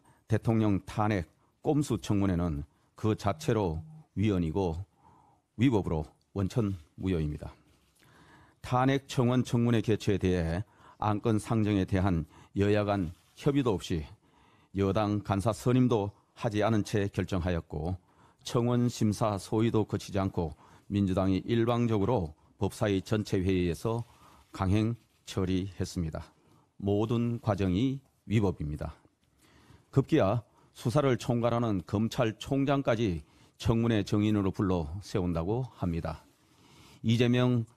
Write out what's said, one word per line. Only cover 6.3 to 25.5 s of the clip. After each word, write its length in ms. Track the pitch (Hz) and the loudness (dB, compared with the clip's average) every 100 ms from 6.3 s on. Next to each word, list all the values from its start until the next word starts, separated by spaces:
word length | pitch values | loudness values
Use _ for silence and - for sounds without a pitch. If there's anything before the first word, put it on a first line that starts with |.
원천 440 | 98 95 131 104 95 - | -4 -2 0 -2 -4 -12
무효입니다. 600 | - 95 87 76 73 - - _ _ _ _ _ - - - - _ | -6 -2 0 -2 -6 -12 -16 _ _ _ _ _ -20 -20 -20 -20 _
탄핵 480 | - 123 131 135 - | -4 0 2 0 -2
청원 360 | - 120 123 | 0 2 2
청문회 380 | 123 120 117 117 | 2 2 4 2
개최에 340 | 104 101 - 95 | 2 0 0 0
대해 460 | 92 90 80 85 - _ - - | 2 2 0 -2 -6 _ -20 -4
안건 400 | 107 107 117 107 | -2 0 0 0
상정에 460 | - 110 104 101 | 0 0 2 0
대한 400 | 92 95 98 82 78 - - 98 | 2 0 2 0 -4 -14 -10 -2
여야 280 | 101 104 | 2 2
간 280 | 104 101 85 - _ - | 0 -2 -4 -8 _ -4
협의도 360 | 151 143 120 | 0 2 2
없이 320 | 90 - 85 73 - _ _ _ _ _ 95 | 0 -2 -6 -6 -16 _ _ _ _ _ 0
여당 440 | 98 98 104 104 | 2 2 0 -2
간사 320 | - 98 110 | 0 0 0
선임도 580 | 104 127 127 123 117 101 - _ | 0 2 4 4 2 -2 -8 _
하지 320 | - 120 104 | -6 -2 0
않은 180 | 104 113 | 2 2
채 260 | 98 107 101 | 2 0 0
결정하였고, 840 | - 90 95 85 85 - 78 80 92 _ _ - _ | -2 -2 -2 -2 -2 -4 -8 -6 -6 _ _ -20 _
청원 460 | - 127 120 120 120 | -4 0 0 2 0
심사 500 | - 107 104 110 101 | 0 -2 0 -2 -2
소위도 460 | - 110 113 110 | -2 0 2 0
거치지 340 | 101 101 - 98 | -2 -4 -4 -4
않고 380 | 98 - 82 - - - _ | -2 -2 -6 -8 -20 -20 _
민주당이 540 | 101 98 92 95 95 | 0 0 2 0 0
일방적으로 920 | - 117 113 120 117 107 98 123 80 - _ _ | 0 0 0 0 0 0 0 0 -2 -10 _ _
법사위 440 | 98 - 107 95 | -6 -2 0 0
전체 360 | - 107 104 101 | 0 -4 0 -2
회의에서 640 | 92 95 87 80 110 117 113 - - - _ | 0 0 0 -2 -4 -6 -8 -18 -20 -20 _
강행 460 | - 92 104 110 117 _ _ - | -4 0 2 2 -2 _ _ -10
처리했습니다. 1000 | - 92 | -4 -2